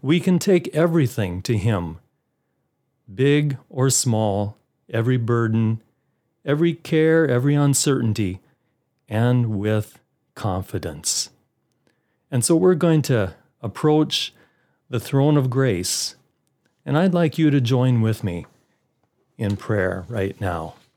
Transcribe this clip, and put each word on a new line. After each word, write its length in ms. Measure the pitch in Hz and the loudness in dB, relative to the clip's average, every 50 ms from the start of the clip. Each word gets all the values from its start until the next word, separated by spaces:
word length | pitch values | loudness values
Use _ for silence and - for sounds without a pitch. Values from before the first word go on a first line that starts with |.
We 180 | - 135 160 175 | 0 2 0 2
can 180 | 165 190 180 175 | 2 2 2 2
take 300 | - - 196 175 - - - | 2 2 2 2 2 0 0
everything 640 | 143 165 175 165 170 147 120 - - 107 92 87 90 92 | 0 0 2 2 2 0 0 0 -2 -4 -4 -4 -8 -4
to 140 | - 123 107 | -2 -2 0
Him, 420 | 85 117 110 95 87 82 80 - _ _ _ _ _ _ _ _ _ _ _ _ _ _ _ _ _ _ _ _ _ - 98 | 0 0 0 0 -2 -6 -10 -14 _ _ _ _ _ _ _ _ _ _ _ _ _ _ _ _ _ _ _ _ _ -20 -4
big 440 | 95 131 139 143 147 147 147 135 123 _ _ | 0 2 2 2 2 2 0 -4 -6 _ _
or 200 | - 139 127 135 | -4 0 0 0
small, 680 | 131 - - 127 113 107 110 107 98 98 104 101 107 _ _ _ _ _ _ _ | 0 0 0 0 0 0 0 0 0 -2 -2 -4 -6 _ _ _ _ _ _ _
every 260 | - 113 117 117 127 | -4 -2 0 0 0
burden, 680 | 127 117 110 120 117 117 113 110 113 113 110 113 110 _ _ _ _ _ _ _ _ _ _ _ _ _ | 0 0 0 0 0 0 0 0 0 0 0 -2 -4 _ _ _ _ _ _ _ _ _ _ _ _ _
every 300 | - 143 147 165 170 160 | -4 0 0 2 0 0
care, 520 | 170 _ - 170 156 156 160 160 165 160 | -4 _ -2 0 2 2 4 4 2 2
every 300 | 143 127 123 123 143 147 | 2 2 2 2 2 2
uncertainty, 880 | 147 143 143 139 - - 151 139 127 - 113 104 - 110 92 90 92 _ _ _ _ _ _ _ _ _ _ _ _ _ _ | 4 4 2 2 2 2 0 0 0 0 -2 -2 -2 -2 -4 -4 -8 _ _ _ _ _ _ _ _ _ _ _ _ _ _
and 500 | 107 107 117 123 123 123 120 113 110 101 | -2 0 0 2 2 2 0 0 -2 -2
with 400 | 101 107 110 107 104 - - - _ _ _ _ _ _ _ | -2 0 0 0 -2 -4 -12 -20 _ _ _ _ _ _ _
confidence. 920 | - - 101 92 90 - - - 95 - 90 76 73 82 - - - - - _ _ _ _ _ _ _ _ _ _ _ _ _ _ _ _ _ _ _ _ | -8 -6 -4 -4 -4 -6 -6 -8 -8 -8 -8 -12 -10 -8 -6 -6 -6 -6 -8 _ _ _ _ _ _ _ _ _ _ _ _ _ _ _ _ _ _ _ _
And 140 | - 123 117 | -4 -4 0
so 140 | - 170 160 | 2 2 4
we're 180 | 180 185 185 | 4 4 2
going 260 | 156 - 170 160 156 135 | 4 2 2 2 2 2
to 320 | - 139 117 101 90 - _ _ _ _ _ | 2 0 0 0 -2 -6 _ _ _ _ _
approach 720 | - 113 - - - 151 151 151 156 - - - - - _ _ _ _ _ _ _ _ _ _ _ _ | -12 -10 -10 -2 0 2 4 4 2 0 -2 -6 -6 -6 _ _ _ _ _ _ _ _ _ _ _ _
the 100 | 123 120 | -8 -8
throne 380 | 107 - - 139 135 147 151 147 | -6 -2 0 2 4 4 4 4
of 120 | 131 131 | 2 2
grace, 640 | 120 131 135 131 104 85 90 - - - - - - _ _ _ _ _ _ _ _ _ _ _ _ _ _ | 0 0 0 0 0 -2 -2 -4 -6 -6 -6 -8 -10 _ _ _ _ _ _ _ _ _ _ _ _ _ _
and 120 | - 135 151 | -2 0 2
I'd 160 | 175 190 175 | 2 2 2
like 240 | 175 175 156 - - | 2 0 0 0 2
you 120 | 160 151 | 2 2
to 120 | 139 143 | 2 2
join 400 | 127 117 131 127 123 131 127 117 | 2 2 0 2 2 2 2 2
with 240 | 110 110 110 - - | 2 0 0 -2 -4
me 200 | 98 87 85 - - _ _ _ _ _ _ _ _ _ _ _ _ _ _ _ _ _ - | -6 -6 -8 -10 -14 _ _ _ _ _ _ _ _ _ _ _ _ _ _ _ _ _ -6
in 180 | 117 101 101 | -4 -4 -4
prayer 500 | 98 - - 110 104 92 92 90 92 87 - | -4 -4 -4 -2 -2 -2 -2 -4 -6 -8 -8
right 300 | 117 110 95 98 - - | -6 -6 -4 -6 -6 -6
now. 320 | 107 95 87 85 78 80 - _ _ _ _ | -6 -6 -4 -6 -8 -10 -14 _ _ _ _